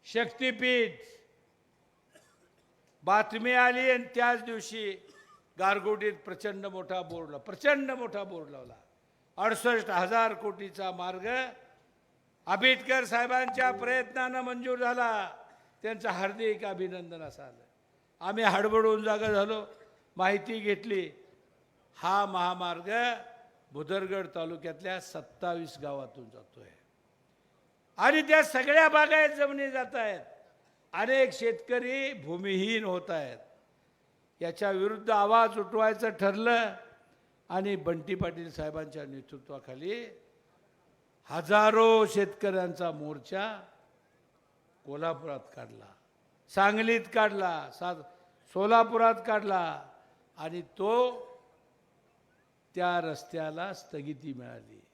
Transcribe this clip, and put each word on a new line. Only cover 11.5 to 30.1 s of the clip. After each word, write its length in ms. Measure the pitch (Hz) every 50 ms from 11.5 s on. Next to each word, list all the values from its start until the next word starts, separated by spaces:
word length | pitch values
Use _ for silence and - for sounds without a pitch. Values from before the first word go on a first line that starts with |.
| - - - _ _ _ _ _ _ _ _ _ _ _ _ _ _ _ _
आंबेडकर 560 | 170 190 196 226 262 262 254 254 - 262 262 247
साहेबांच्या 680 | 196 214 233 240 247 254 254 254 247 - 254 254 254
प्रयत्नानं 720 | 247 - 240 240 254 262 247 - - 262 254 254 254 254
मंजूर 380 | 247 247 247 247 240 254 254 247
झाला, 560 | 247 240 247 247 240 233 220 208 190 170 - - - - - _ _ _ _ _ -
त्यांचं 260 | 214 226 190 190 220
हार्दिक 560 | 180 180 196 196 202 220 226 220 214 214 214
अभिनंदन 560 | 202 190 180 185 180 180 180 175 165 170 165
असाल. 320 | 156 143 - - 143 127 120 _ - _ _ _ _ _ _ _ _ _ _ _
आम्ही 240 | 170 185 208 220 226
हडबडून 600 | 185 170 196 208 214 214 220 220 220 214 214 214
जागा 280 | 220 208 208 220 220
झालो, 340 | 208 202 202 214 220 214 208 - - - - _ _ _ _ _ _
माहिती 420 | 175 185 190 202 202 202 247 220 220
घेतली. 520 | 208 208 202 202 202 233 202 190 175 156 - - - _ _ _ _ _ _ _ _ _ _ _ _ _ _
हा 300 | - - 175 190 202 202
महामार्ग 680 | 202 190 180 175 180 180 180 180 175 170 160 160 196 214 233 240 247 233 214 - - - - - _ _ _ _ _
भुदरगड 560 | 131 143 156 143 190 196 190 185 190 196 185 160 -
तालुक्यातल्या 680 | 175 165 165 170 160 160 165 160 156 185 185 190 180
सत्तावीस 760 | 170 - - 160 135 - - _ - 175 170 170 165 143 - -
गावातून 480 | 143 143 143 139 135 117 - 139 120 110
जातोय 380 | 110 117 110 _ _ 117 107 95 _ _ _ _ _ _ _ _ _ _ _ _ _ _ _ _ _ _ _ _ _ _ _ _ _
आणि 240 | - 190 254 311 311
त्या 220 | 294 277 302 311 294
सगळ्या 460 | - - 254 254 262 294 320 320 311
बागायत 400 | 302 302 302 302 302 311 311 294
जमिनी 420 | 302 285 285 277 277 277 277 269
जात 240 | 262 262 254 247 -
आहेत. 240 | 247 226 214